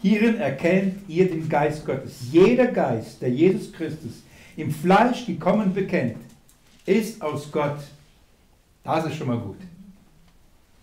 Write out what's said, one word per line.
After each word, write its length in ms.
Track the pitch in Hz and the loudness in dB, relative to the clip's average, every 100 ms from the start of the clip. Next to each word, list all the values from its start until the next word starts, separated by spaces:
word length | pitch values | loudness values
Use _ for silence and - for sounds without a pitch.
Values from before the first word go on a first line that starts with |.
Hierin 360 | 196 208 233 214 | 0 4 2 2
erkennt 720 | 135 139 170 190 196 - - | -2 -2 0 2 0 -4 -4
ihr 220 | 160 180 | 2 2
den 180 | 160 - | 0 -2
Geist 380 | 151 151 - - | 0 0 -2 -6
Gottes. 460 | 131 - - 123 | -6 -8 -12 2
Jeder 360 | 160 214 247 226 | 6 6 6 2
Geist, 540 | 185 143 113 - - | 2 0 -2 -6 -6
der 80 | 131 | -4
Jesus 420 | 123 180 - - | 2 4 2 -4
Christus 520 | - 156 - 110 - - - - - | -10 -10 -10 -12 -16 -20 -20 -20 -10
im 140 | 151 | -8
Fleisch 540 | - 175 202 247 - - | -2 4 4 4 0 -6
gekommen 480 | 160 180 214 196 | -2 0 2 0
bekennt, 440 | 196 - 165 120 - - - _ _ _ _ - | -2 -2 -2 -2 -6 -16 -20 _ _ _ _ 0
ist 360 | 220 208 - | 0 0 -6
aus 300 | 156 131 - | -6 -6 -6
Gott. 260 | 156 143 147 - - _ _ _ _ _ _ _ _ | -4 -4 -6 -12 -20 _ _ _ _ _ _ _ _
Das 220 | 131 160 156 | -4 -4 -4
ist 100 | - | -6
schon 120 | 131 | -4
mal 120 | 117 | -4
gut. 200 | 98 - - - - - _ _ _ _ _ _ _ _ | -6 -14 -18 -20 -20 -20 _ _ _ _ _ _ _ _